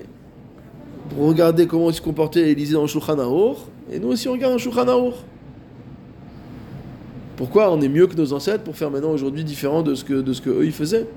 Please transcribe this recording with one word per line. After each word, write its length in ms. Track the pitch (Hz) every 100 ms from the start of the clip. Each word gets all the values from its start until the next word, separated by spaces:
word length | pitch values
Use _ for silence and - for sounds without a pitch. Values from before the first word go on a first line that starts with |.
| - - - - - - - - - - -
pour 180 | 143 147
regarder 400 | 165 165 165 165
comment 220 | 165 170
ils 40 |
se 80 | 160
comportaient 500 | 165 151 156 175 156
et 40 | 143
lisaient 180 | 147
dans 80 | 151
le 60 | 147
Shulchan 320 | 156 151 151
Aruch, 380 | 123 151 220 285 - - -
et 80 | -
nous 100 | 226
aussi 180 | 247 269
on 60 |
regarde 200 | 254 262
dans 40 | 247
le 40 |
Shulchan 260 | 247 233 247
Aruch. 280 | 247 247 240 - - - - - - - - - - - - - - - - - - - - - -
Pourquoi 360 | 127 208 214
on 80 | 160
est 80 | 135
mieux 180 | 147 180
que 80 | 156
nos 180 | 147
ancêtres 300 | 143 160 208
pour 120 | 170 147
faire 140 | 151
maintenant 220 | 139 156
aujourd'hui 320 | 156 135 143
différent 400 | 160 139 139 156
de 100 | 160
ce 100 | 135
que, 180 | - 135
de 120 | 131
ce 80 | 127
que 80 | 131
eux 160 | 151 156
ils 60 |
faisaient ? 360 | 151 151 226 -